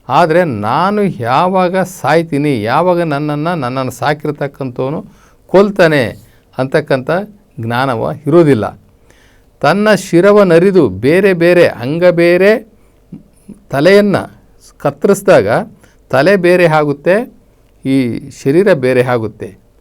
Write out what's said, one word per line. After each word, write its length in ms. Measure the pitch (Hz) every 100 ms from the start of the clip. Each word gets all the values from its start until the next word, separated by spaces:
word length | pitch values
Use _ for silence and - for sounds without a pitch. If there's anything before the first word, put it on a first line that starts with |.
| -
ಆದರೆ 360 | 135 170 165
ನಾನು 580 | 175 107 104 139 185 208
ಯಾವಾಗ 720 | 202 - 117 135 185 190 180 185
ಸಾಯ್ತೀನಿ, 840 | 180 - 135 160 165 139 147 123
ಯಾವಾಗ 400 | 107 139 180 175
ನನ್ನನ್ನು, 520 | 165 143 151 147 160
ನನ್ನನ್ನು 380 | 175 123 131 127
ಸಾಕಿರ್ತಕ್ಕಂಥವನು 1120 | - 135 151 151 147 143 - 135 120 131 160 - - _ _ _
ಕೊಲ್ತಾನೆ 720 | 185 202 196 170 147 107 - - _ _ -
ಅಂತಕ್ಕಂಥ 520 | 131 160 151 135 127 170 208 - _ -
ಜ್ಞಾನವ 520 | 113 120 135 117 131 135 143
ಇರೋದಿಲ್ಲ. 540 | 170 156 120 98 - _ _ _ _ _ _ _ _
ತನ್ನ 340 | 139 190 214
ಶಿರವನ್ನರಿದು 920 | 202 - 170 196 208 196 165 190 185 123
ಬೇರೆ 440 | 92 123 175 196
ಬೇರೆ 360 | 180 170 180 139
ಅಂಗ 360 | 92 120 165
ಬೇರೆ 640 | 180 170 170 180 196 226 - _ _ _ _ - - _ - - _
ತಲೆಯನ್ನು 640 | 135 160 202 208 143 101 - _ _ - _
ಕತ್ತರಿಸಿದಾಗ 680 | 147 143 202 196 202 156 98 135 226 - _ _ _
ತಲೆ 260 | 131 160 202
ಬೇರೆ 300 | 175 180 170
ಆಗುತ್ತೆ, 680 | 156 151 143 170 202 254 - _ _ _ _
ಈ 460 | 135 135 123 107 -
ಶರೀರ 420 | - 139 156 208
ಬೇರೆ 300 | 170 127 127
ಆಗುತ್ತೆ. 560 | 127 123 107 - 101 - _ _